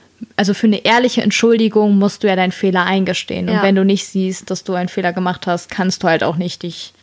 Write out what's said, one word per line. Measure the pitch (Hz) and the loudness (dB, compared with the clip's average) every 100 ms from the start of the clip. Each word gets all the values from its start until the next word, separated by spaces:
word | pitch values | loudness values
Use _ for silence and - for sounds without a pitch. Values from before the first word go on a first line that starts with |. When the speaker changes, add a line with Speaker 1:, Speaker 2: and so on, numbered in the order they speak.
| _ _ - - | _ _ -10 -2
Speaker 1:
also | 196 | 0
für | 202 226 | 2 2
eine | 196 | 2
ehrliche | - 233 254 233 | 2 2 2 0
Entschuldigung | 214 - 226 226 220 208 208 202 | 0 2 2 4 2 2 4 4
musst | 196 - | 2 0
du | 208 | 0
ja | 185 | 2
deinen | 185 | 0
Fehler | - 196 180 | 0 0 0
eingestehen. | 180 196 185 180 - - 180 | 2 0 0 -2 -6 -6 -2
Und | 185 | 0
Speaker 2:
Ja. | |
Speaker 1:
wenn | 196 190 | 2 4
du | |
nicht | 190 196 - | 4 0 -2
siehst, | 190 185 185 - | -4 -4 -4 -8
dass | 185 | -8
du | - | -4
einen | 180 180 | -4 -4
Fehler | - 175 | -4 -4
gemacht | 175 180 180 - | -2 -4 -4 -4
hast, | 175 - | -4 -4
kannst | - 185 - | -4 -4 -2
du | 180 | 0
halt | 160 | 0
auch | - 160 | 0 -2
nicht | 175 - | -4 -8
dich | 175 - - - | -12 -12 -16 -20